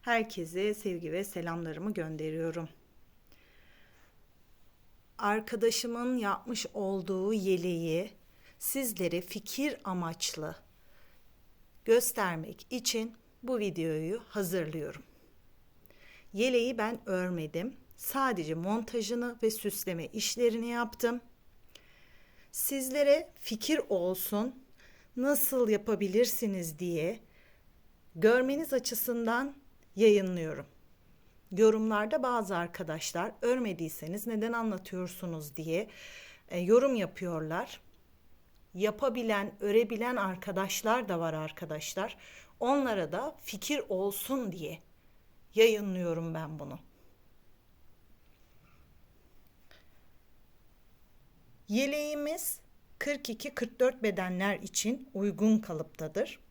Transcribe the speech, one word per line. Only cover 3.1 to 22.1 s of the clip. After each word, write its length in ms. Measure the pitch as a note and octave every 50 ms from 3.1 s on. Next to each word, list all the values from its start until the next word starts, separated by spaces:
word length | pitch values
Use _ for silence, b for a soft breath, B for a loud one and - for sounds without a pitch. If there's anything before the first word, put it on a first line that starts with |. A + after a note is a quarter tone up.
| - - - b b b b b b b b b b b b b b b b b b b b _ - - - - - _ - - - - - - - - - - -
Arkadaşımın 1000 | - - G3+ G#3 A3 G#3+ - A#3+ G#3+ A3 A3+ A3+ - - A#3 A#3 A#3 A#3+ B3+ B3+
yapmış 480 | B3 G#3+ G3+ F#3+ - - - A#3+ A3 - - -
olduğu 600 | G#3 G3+ F#3+ G3 F#3+ F3 G3 F#3+ F#3 F#3 G3+ A3+
yeleği 760 | G#3+ F#3 F#3+ F#3 F3 E3+ F#3 F3 E3 E3+ E3 D#3 E3+ G3 A3 - b b b b b b b b b
sizlere 600 | - - - C4+ C4+ A#3+ G#3 F3 F#3 E3 E3 F3
fikir 560 | F3 - - G#3+ - - - - C#4 D4 A#3 - -
amaçlı 720 | F#3+ F#3 F3+ F3 E3 E3 - - - - D#3+ D#3 D#3+ - - - - b b b b b b b b b b b b b - - - - - - - - - -
göstermek 840 | - A3+ B3 A#3+ - - A#3 G3+ F3+ E3+ D#3+ D#3+ - F3 - - -
için 460 | B3 B3 A#3+ - - A3+ A3 A#3 A3+ - - - - _ -
bu 160 | B3 B3+ A3+
videoyu 600 | G#3 G3 D#3 E3 E3 E3 D#3 D#3 D#3 E3 G3+ A#3 - -
hazırlıyorum. 760 | - G#3+ G3 E3+ F3+ F#3 D#3+ D#3 D#3 D#3+ D3 D3+ - - - - - - - - - - - - - - - - - - - B B B B B B B B B -
Yeleği 440 | G3 A#3 C4 B3+ A#3+ A#3 B3+ B3+
ben 220 | A3+ G#3+ A3 A#3+ A3 -
örmedim. 680 | - F#3+ F3+ F#3 F3+ F3+ E3+ D#3 D3+ - E3 F#3 B3+ D4 - - - -
Sadece 560 | - - - - C4+ C4+ C4 A#3 F3+ D#3+ D3+ D#3+
montajını 840 | E3 E3+ F#3+ G#3 A#3+ A3 - - A#3+ G#3+ G3 A#3+ A#3+ A#3+ A#3+ A#3 A3+ A3+
ve 80 | A3
süsleme 540 | A3 - - G#3 G3 - - G3 F3+ E3+ D#3+
işlerini 600 | - - A3 G#3 - - A#3 B3 A#3 A3 A#3 A3+
yaptım. 540 | A#3+ A#3+ A#3+ A#3+ A#3 - - - A#3 A#3+ B3 - - - _ _ - - - - b b b b b b b b b